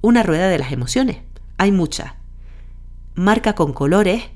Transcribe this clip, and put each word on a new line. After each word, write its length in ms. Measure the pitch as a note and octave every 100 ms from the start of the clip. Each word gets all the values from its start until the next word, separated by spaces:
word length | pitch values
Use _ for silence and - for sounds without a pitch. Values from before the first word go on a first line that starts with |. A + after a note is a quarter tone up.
una 220 | G#3+ A#3+
rueda 260 | G#3 D#3+ F#3+
de 80 | E3
las 140 | C3
emociones. 460 | C3+ B2 B3 C4 D3+ - - - -
Hay 120 | G3
muchas. 420 | G3 D#3+ - - - - - - - - - - - -
Marca 400 | - F#3 A3+ A3
con 180 | G#3 D3+
colores 520 | B2 C#3 F#3 G#3 A3 -